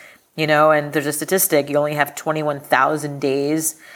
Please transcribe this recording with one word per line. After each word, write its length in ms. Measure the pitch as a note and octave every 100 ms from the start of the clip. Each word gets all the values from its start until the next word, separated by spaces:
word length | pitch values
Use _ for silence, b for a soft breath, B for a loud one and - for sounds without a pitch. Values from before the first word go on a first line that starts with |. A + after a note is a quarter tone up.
| B B B
you 100 | -
know? 260 | D#3 D3+ D#3
And 220 | D3+ D3
there's 140 | D#3 C#3+
a 40 |
statistic, 580 | D3 D3+ F#3+ - D3+ C#3
you 80 | D3
only 180 | D3
have 200 | D3 C#3+
twenty-one 440 | - D#3+ D#3 D3+ C#3+
thousand 600 | - C3 C#3 D3+ D3 C#3+
days 640 | C#3 C#3 C#3+ D#3+ D#3 B B